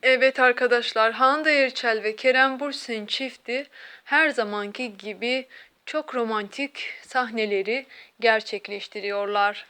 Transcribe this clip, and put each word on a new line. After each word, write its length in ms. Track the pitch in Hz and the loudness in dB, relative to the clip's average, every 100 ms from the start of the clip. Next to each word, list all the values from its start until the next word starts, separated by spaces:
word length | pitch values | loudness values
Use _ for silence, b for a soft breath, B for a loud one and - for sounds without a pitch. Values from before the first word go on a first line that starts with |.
Evet 360 | 254 254 262 262 | 4 4 4 4
arkadaşlar, 720 | 254 247 247 240 233 - 220 | 4 4 2 2 0 2 2
Hande 500 | 220 262 294 311 294 | 4 4 4 4 4
Erçel 400 | 269 247 240 220 | 2 0 -2 0
ve 120 | 208 214 | -2 0
Kerem 440 | 262 254 269 262 | 2 4 4 2
Bürsin 460 | 285 269 - 220 208 | -6 -8 -8 -8 -6
çifti 640 | - 269 - - 247 277 B B B | -6 -6 -10 -6 -6 -6 B B B
her 260 | - 294 311 | -2 2 2
zamanki 680 | 269 214 208 202 208 254 196 | 0 -2 -2 -6 -6 -10 -10
gibi 500 | 196 190 226 254 254 B B _ - | -12 -6 -2 -2 -4 B B _ -8
çok 300 | 202 202 254 | -6 -4 -4
romantik 760 | 233 220 202 - 277 - - - | -2 -2 -4 -6 -8 -6 -12 -12
sahneleri 840 | - 262 247 226 214 202 196 247 262 B B B | -6 -4 -2 -2 -2 0 0 -4 -6 B B B
gerçekleştiriyorlar. 1500 | 226 220 214 202 202 202 - 214 202 202 202 208 202 208 - | 2 2 0 -10 -8 -12 -10 -10 -6 -4 -2 2 0 0 -14